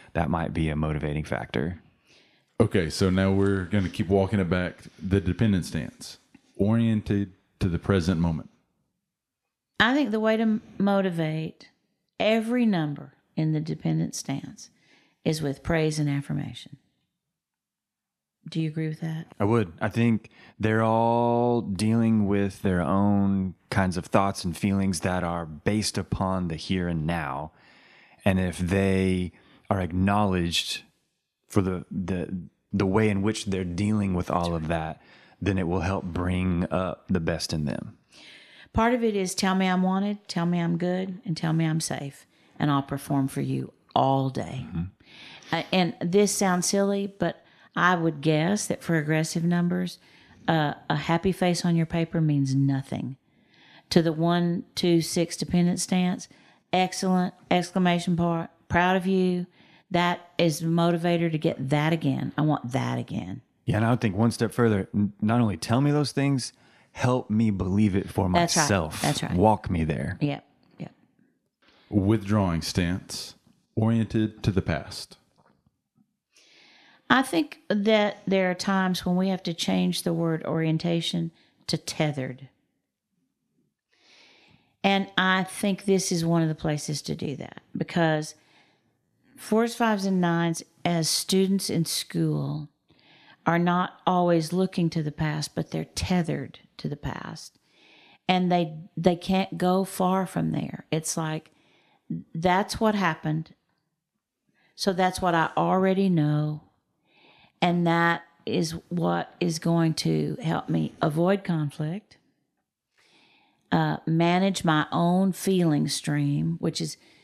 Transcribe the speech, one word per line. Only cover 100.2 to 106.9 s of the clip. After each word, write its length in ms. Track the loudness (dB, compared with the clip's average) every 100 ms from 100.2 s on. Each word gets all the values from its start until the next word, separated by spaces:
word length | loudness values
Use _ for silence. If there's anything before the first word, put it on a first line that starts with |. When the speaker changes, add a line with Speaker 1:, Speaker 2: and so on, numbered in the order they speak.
| 0
Speaker 3:
from 260 | -2 -2
there. 320 | -2 -4 -10 -6
It's 280 | -4 -4 -4
like, 340 | -4 -6 -10 _ _ _ _ _ -12 -12 -10
"That's 460 | -2 2 2 2 0
what 160 | 0 2
happened. 580 | 0 0 -2 -4 -6 _ _ _ _ _ _ _ _ _ _ _ _
So 200 | -6 -2
that's 280 | 2 0 0
what 140 | 0 2
I 140 | 2 0
already 500 | 2 2 2 2 4
know. 540 | 4 2 2 0 -4 -12 _ _